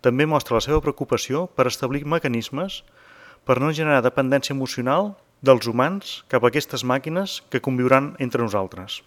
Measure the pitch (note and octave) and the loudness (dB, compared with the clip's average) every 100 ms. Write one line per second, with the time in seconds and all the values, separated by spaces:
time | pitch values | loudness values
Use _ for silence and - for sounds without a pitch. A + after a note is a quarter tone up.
0 | B2+ B2 D#3 D3+ - A2+ - D#3 D3 - | 2 2 2 2 2 0 2 0 0 -4
1 | C3+ A#2+ - C#3 F3+ - B2 - B2+ C#3+ | -2 -2 -2 -4 -4 0 0 0 -4 -4
2 | D3 E3 C#3+ A#2 A2 C3+ F#3+ - _ _ | -2 -2 0 -4 -4 -8 -8 -10 _ _
3 | - - - - - B2 D3 D#3 D#3 C#3 | -20 -20 -20 -12 0 2 2 0 2 4
4 | B2 - C3 C#3 - C#3 C3 - B2 D3+ | 4 0 0 0 0 -6 -6 -4 0 0
5 | G#3 G3 _ _ C3+ B2 A#2+ A#2 C#3 G3 | -2 -8 _ _ 6 6 4 0 0 -2
6 | - - _ B2+ A#2+ D3 - B2+ B2+ C3 | -10 -16 _ 2 2 2 -4 -6 -2 -2
7 | D#3 E3+ G3 - _ B2+ - B2+ B2+ C3+ | -2 -6 -6 -10 _ -4 -2 0 4 4
8 | D3 - B2+ B2 A#2 G2+ F#2+ F#2 F#2 - | 2 -6 -4 -2 0 -2 -4 -8 -14 -14